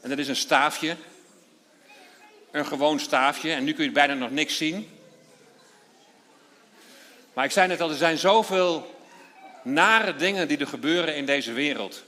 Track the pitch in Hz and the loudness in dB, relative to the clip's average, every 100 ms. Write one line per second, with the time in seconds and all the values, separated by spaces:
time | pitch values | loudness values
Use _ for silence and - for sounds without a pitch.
0 | 123 139 139 127 - 143 151 - 156 170 | -6 -4 -2 -4 2 4 2 0 -6 -6
1 | - - _ _ _ _ _ _ _ - | -12 -20 _ _ _ _ _ _ _ -20
2 | - - - - - 147 143 139 147 147 | -20 -20 -20 -20 -8 -6 -4 0 2 2
3 | - 135 135 147 156 156 143 156 147 117 | 0 2 2 0 -6 -4 -4 -2 0 2
4 | 143 139 120 143 151 - 156 185 214 - | 2 2 -4 -4 -4 -2 -4 -6 -12 -20
5 | - - _ - - _ _ _ _ _ | -20 -20 _ -20 -20 _ _ _ _ _
6 | _ _ _ _ _ _ _ - - - | _ _ _ _ _ _ _ -20 -20 -20
7 | - - _ - 139 196 185 170 170 147 | -20 -20 _ -4 0 2 2 2 -2 0
8 | 165 156 180 220 214 190 180 160 - - | 0 2 4 4 4 0 2 0 -8 -20
9 | - - - - - - 123 147 196 220 | -20 -20 -20 -20 -20 -14 -2 4 6 4
10 | 208 160 185 196 156 147 143 127 135 175 | 2 -2 -2 -2 -2 -2 -4 -4 0 0
11 | 160 147 139 139 117 113 147 120 98 - | 0 -4 -2 -2 -2 -4 -4 -4 -8 -10